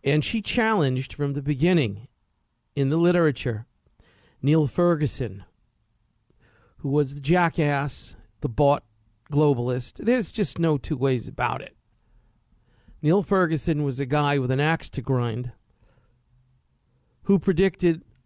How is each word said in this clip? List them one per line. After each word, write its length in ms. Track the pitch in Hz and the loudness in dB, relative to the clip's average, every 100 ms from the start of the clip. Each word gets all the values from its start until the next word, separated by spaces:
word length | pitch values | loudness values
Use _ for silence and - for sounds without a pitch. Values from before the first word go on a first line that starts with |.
And 220 | 135 151 | 2 0
she 160 | - 226 | 0 -4
challenged 720 | - - 220 214 139 127 135 | -2 0 2 2 2 0 -6
from 220 | - 143 | -4 -4
the 80 | 139 | -2
beginning 680 | 139 135 165 180 120 101 117 _ _ _ _ _ _ | -4 0 4 4 2 -4 -14 _ _ _ _ _ _
in 140 | - 135 | -2 0
the 80 | 160 | 2
literature 680 | 170 175 160 131 131 107 117 _ _ _ _ _ _ _ | 2 4 2 0 -4 -6 -10 _ _ _ _ _ _ _
Neil 260 | 139 160 147 | 2 2 2
Ferguson, 760 | - 175 160 147 - 120 98 - _ _ _ _ _ _ _ _ _ _ _ _ _ | 2 2 2 -2 -4 -8 -8 -20 _ _ _ _ _ _ _ _ _ _ _ _ _
who 100 | 143 | -2
was 280 | 143 139 143 | 0 0 -4
the 40 | |
jackass, 960 | 135 180 170 - 147 143 143 - - - - _ | 0 2 2 0 0 0 -4 -8 -12 -16 -20 _
the 80 | 135 | -6
bought 360 | 110 143 143 _ _ _ _ _ | 2 2 2 _ _ _ _ _
globalist. 680 | 147 151 123 120 127 123 - 208 | 0 2 2 -2 -4 -6 -6 0
There's 260 | 254 185 | 0 -2
just 260 | - 196 - | -4 -4 0
no 200 | 165 147 | 0 0
two 180 | - 131 | -4 -2
ways 320 | 135 127 101 | 0 0 -4
about 320 | - 123 123 | -4 -4 -4
it. 160 | - _ _ _ _ _ _ _ _ _ _ _ _ - | -10 _ _ _ _ _ _ _ _ _ _ _ _ -4
Neil 200 | 147 190 | 0 0
Ferguson 600 | 180 190 175 156 - 151 | 2 2 2 0 0 0
was 160 | 147 127 | -2 -4
a 60 | 131 | -2
guy 320 | 147 143 143 | 0 2 0
with 120 | 123 | 0
an 100 | 131 | 0
axe 280 | 151 160 - | 0 0 -4
to 140 | - | -8
grind 500 | 120 131 120 113 123 - _ _ _ _ _ _ _ _ _ _ _ _ _ _ _ _ | -2 -2 0 -4 -8 -12 _ _ _ _ _ _ _ _ _ _ _ _ _ _ _ _
who 160 | - 196 | 0 2
predicted 640 | - 160 190 - 175 165 - _ | 2 2 0 2 0 0 -8 _